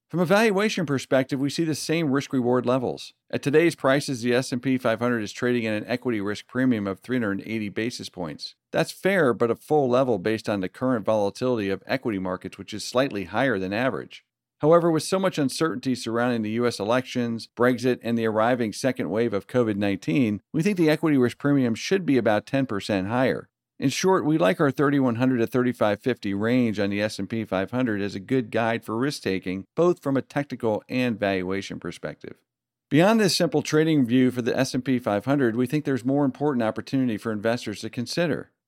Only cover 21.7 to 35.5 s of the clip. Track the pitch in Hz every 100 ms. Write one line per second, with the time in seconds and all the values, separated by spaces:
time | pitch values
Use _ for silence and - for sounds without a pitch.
21.7 | 110 - 196 160 131 113 104 - 139 131
22.7 | 101 - 101 95 120 127 71 - _ _
23.7 | _ 139 131 185 185 131 156 165 165 151
24.7 | 127 143 143 131 113 131 127 113 127 123
25.7 | 120 107 101 - 120 104 98 107 127 120
26.7 | 101 101 101 107 - 98 113 107 95 95
27.7 | 127 127 104 101 101 98 131 110 107 113
28.7 | 113 - 110 135 143 - 95 92 92 95
29.7 | - 175 175 143 135 - 147 143 123 117
30.7 | 104 - 127 123 107 101 95 90 95 95
31.7 | 87 87 85 78 76 - - _ _ _
32.7 | _ _ 139 185 226 202 - 170 151 -
33.7 | 156 160 151 120 127 127 123 117 - 131
34.7 | 135 127 127 117 104 131 143 123